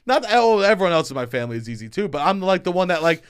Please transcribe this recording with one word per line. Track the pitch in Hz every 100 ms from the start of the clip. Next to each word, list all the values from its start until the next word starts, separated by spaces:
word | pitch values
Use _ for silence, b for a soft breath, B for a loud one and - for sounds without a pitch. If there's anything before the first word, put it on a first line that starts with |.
| -
not | 262
that, | 220 233
oh, | 233 220
everyone | 196 214 185
else | 165 156
in | 131
my | 123
family | 127 120 117
is | 113
easy | 113 110
too, | 185 202
but | 143
I'm, | 151 196
like, | 185 185
the | 185
one | 180 180
that, | 170
like, | 165 160 b